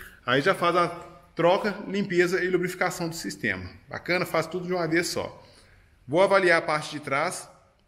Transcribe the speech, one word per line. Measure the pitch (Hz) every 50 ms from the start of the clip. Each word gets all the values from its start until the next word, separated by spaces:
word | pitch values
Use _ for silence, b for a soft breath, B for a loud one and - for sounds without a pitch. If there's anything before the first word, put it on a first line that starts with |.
| B B B B B
Aí | 120 127 143
já | 151 190 180
faz | - 185 170 170
a | 180 175 165 175 - - - - - - _ -
troca, | - 160 170 190 190 214 208 185 - -
limpeza | - 190 202 196 202 175 170 180 170 185 170
e | 175 185
lubrificação | 180 175 180 175 - - 185 175 175 - 175 165
do | 160
sistema. | - - 196 - - - 107 95 92 90 90 - - _ -
Bacana? | - - - - 175 180 165
Faz | - - 160 156
tudo | - - 185 170
de | 175
uma | 185 175 165 160
vez | 160 170 165 -
só. | - 104 90 - - b b b b b b b b b b b b b b 123
Vou | 135 175
avaliar | 196 185 196 190 185 175 170 165
a |
parte | - 160 151 147 - -
de | 151 143
trás. | - 139 135 143 160 180 - - - - - _ _ _ _ _ _